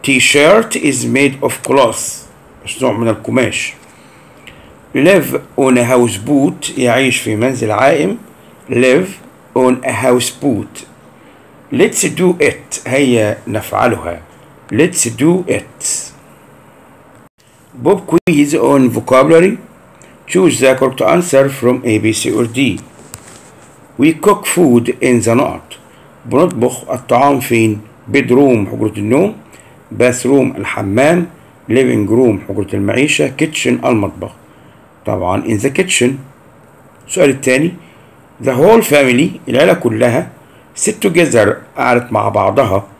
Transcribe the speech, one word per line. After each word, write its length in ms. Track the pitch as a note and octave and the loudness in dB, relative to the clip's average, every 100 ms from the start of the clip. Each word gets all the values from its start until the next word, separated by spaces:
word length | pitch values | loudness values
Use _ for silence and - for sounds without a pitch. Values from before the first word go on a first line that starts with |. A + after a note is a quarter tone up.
| - | 0
T-shirt 680 | C3 - C#3+ D3+ G#3+ A3+ - | 0 2 4 4 4 2 -2
is 300 | D3 A#2+ A#2+ | -2 -2 -2
made 420 | B2+ C#3+ C3+ C3+ | 0 0 0 -6
of 60 | - - | -6 -2
cloth. 320 | C3+ A#2+ G#2+ - - - - - - - | 2 2 0 -10 -12 -20 -20 -20 -18 -14
مش 180 | - | -4
نوع 80 | B2+ | -4
من 160 | G#2+ A#2 | -2 -2
القماش. 680 | G#2+ - A#2+ A2+ - - - - - - - - - - - - - - C3 | -4 -4 -2 -2 -4 -10 -12 -20 -20 -20 -20 -20 -20 -20 -20 -20 -20 -8 0
Live 420 | D#3 G3 C3+ C#3 - - | 4 2 0 -8 -8 -2
on 180 | C3 B2 | 2 2
a 60 | |
houseboat. 960 | A#2+ B2+ A#2+ G2 A2+ C#3+ C#3 - - - | 2 2 2 -2 -2 0 0 -4 -10 -2
يعيش 400 | B2 A#2 C3+ A#2+ | 0 2 0 -2
في 180 | - G#2 | -4 -2
منزل 360 | B2 B2+ G#2+ | -2 -2 -4
عائم. 460 | G#2 C3+ D3+ F3 A#3 - - - - - | 2 2 2 -2 -6 -14 -20 -20 -20 -6
Live 380 | A#2 B2+ C#3 F#3 - - - - B2 | 0 2 2 0 -10 -20 -20 -6 0
on 180 | B2+ B2 | 0 0
a 80 | C3 | -4
houseboat. 920 | A2 B2 B2 - - C#3+ G#2 G2+ - - - - - - - - - - | -2 0 0 -2 -6 -4 -4 -8 -16 -20 -20 -20 -20 -20 -20 -20 -20 -8
Let's 320 | B2+ A3 - F3 | 0 0 0 -4
do 280 | - F3+ F3+ | 0 0 2
it. 460 | C#3+ - - - - | -2 -2 -14 -12 -4
هيا 500 | C3+ C#3 A#2+ G#2 - - | 0 2 2 0 -4 -8
نفعلها. 760 | G#2+ - G2+ B2 G#2+ E2+ E2 - - - - - | -8 -6 -2 0 -2 -8 -12 -16 -20 -20 -20 -6
Let's 320 | A2 - - A#2 | -2 0 0 -6
do 380 | A2+ D3 F#3 F3+ | 0 0 0 -2
it. 600 | G2 - - - - - - - - - - - - - - - - _ _ _ _ _ - | -6 -6 -12 -8 -8 -10 -20 -20 -20 -20 -20 -20 -20 -20 -20 -20 -20 _ _ _ _ _ -4
Bob 160 | C3 F#3+ - | 0 0 2
quiz 460 | E3 - D3 D3 | 0 2 2 2
on 360 | D#3 B2 C#3 B2+ | 2 2 4 2
vocabulary. 680 | A#2 - C3 D3 E3 F#3 A#3 - - - - - - - | 0 2 2 6 4 4 -2 -12 -20 -20 -20 -20 -20 -4
Choose 320 | - F#3 G#2+ | 0 2 4
the 160 | C3 C3 | 2 2
correct 220 | C3+ B2 | 0 0
answer 480 | - E3 F3 C3+ C#3 | 0 2 2 2 2
from 320 | C#3 A#2+ B2+ B2 | 0 -2 0 -2
A, 120 | G#2+ | 0
B, 140 | G#2 | 0
C 180 | A2+ - | -2 -4
or 140 | A2+ A#2+ | -2 -2
D. 340 | A#2 C3+ F2+ - - - - - - - - - - - - | -2 -2 -4 -12 -20 -20 -20 -20 -20 -20 -20 -20 -20 -20 0
We 140 | D3 | 0
cook 320 | D#3+ G#3 G3+ - | 2 0 0 -2
food 440 | - D#3+ A#2+ A#2 A#2+ | 0 4 4 0 -4
in 200 | B2+ A#2+ G#2+ | 0 0 2
the 40 | |
نقط. 480 | A#2 - E2+ - - - - - - A#2+ | 0 0 -6 -16 -20 -20 -20 -20 -20 -4
بنطبخ 640 | C3 F3+ A2+ B2 - - | 0 0 0 -2 -4 -10
الطعام 500 | B2 - A#2+ C#3+ C#3 | -10 -2 2 2 0
فين؟ 420 | C3+ B2 A2 G#2+ - - - | 0 0 0 -2 -10 -20 -4
bedroom، 560 | C#3 A#2+ B2 C#3 A#2 G2 | -2 2 2 4 2 -2
حجرة 220 | A2+ G#2+ G#2 | -4 -6 -4
النوم. 380 | G#2 C3 G3+ - - - - - _ G#2 | -2 0 0 -4 -20 -20 -20 -20 _ -2
bathroom، 560 | B2 A#2+ B2 C#3 - - | -2 0 2 2 2 -4
الحمام. 680 | A2+ - G2+ G2+ D3 F3 E3+ - - - - | -10 -6 -4 0 2 2 -2 -12 -20 -20 -2
living 380 | A#2 B2+ A#2 G2 | 0 2 0 0
room، 300 | A2 B2+ G2 - | 2 2 0 -4
حجرة 180 | G2 G2 | -8 -4
المعيشة. 580 | G2+ G2+ A2+ D3 - D3 C#3 | -4 -2 0 0 0 -2 -2
kitchen، 440 | D#3 - C3 B2 C3 | -6 -2 -2 -2 0
المطبخ. 460 | A#2 G2 F2+ F2 - - - - - - _ - | -2 -2 -8 -14 -14 -20 -20 -20 -20 -20 _ -6
طبعا 380 | G2 F2+ G2+ | -4 -2 -4
in 160 | - G#2+ | -2 -2
the 80 | C3+ | -2
kitchen. 400 | C#3 F3+ - B2 C#3 - - - - - _ - - - | -2 -2 0 0 -2 -14 -20 -20 -20 -20 _ -20 -20 -10
السؤال 220 | - D3+ | 0 2
الثاني، 440 | C3+ C3 C3 E3+ F3+ - - - - - _ | 2 0 0 0 -6 -20 -20 -20 -20 -20 _
the 60 | A#2+ | -4
whole 320 | B2+ F3 A#3 | 2 4 4
family، 680 | - D3 C3 B2 F3 - - | 4 2 4 2 0 -4 -4
العيلة 240 | B2 F3 | 0 2
كلها، 560 | F3+ - A2 A#2+ A#2+ F3+ - - - - - - | 2 -2 0 0 0 -6 -16 -20 -20 -20 -6 -6
sit 80 | G#3+ G3+ | -2 0
together، 420 | F3 D#3+ A#2+ G#2 - - - | 2 2 4 2 0 -10 -4
قعدت 340 | B2 A#2+ A#2+ | 0 0 0
مع 180 | A2 G#2+ | -2 0
بعضها 580 | G#2 G2 A2 A#2 F#2+ - | 0 0 2 0 -2 -4